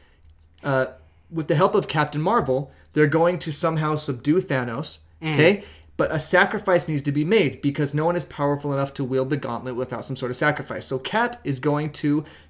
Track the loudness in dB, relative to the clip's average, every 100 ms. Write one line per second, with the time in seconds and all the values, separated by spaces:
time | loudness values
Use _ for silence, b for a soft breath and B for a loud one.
0 | _ _ -20 -20 _ _ 0 0 0 -4
1 | -20 _ _ -6 0 4 4 4 0 0
2 | -2 0 0 2 2 -2 -4 b b 2
3 | 4 4 4 2 -2 -2 0 0 0 -2
4 | -2 -2 2 2 2 -2 -2 -4 -6 -10
5 | -16 -8 -2 4 4 4 B B B -2
6 | -2 -2 2 4 4 0 2 2 2 -2
7 | -2 -2 2 2 2 0 -2 0 -2 0
8 | 0 0 -4 -4 -2 -2 -2 -2 -2 -4
9 | -2 0 0 -2 -4 -6 -6 -6 -4 -6
10 | -6 -6 -6 0 0 0 -4 -8 -6 -6
11 | -2 0 -2 -2 -6 -4 -2 -2 -2 -4
12 | -2 -2 -4 b b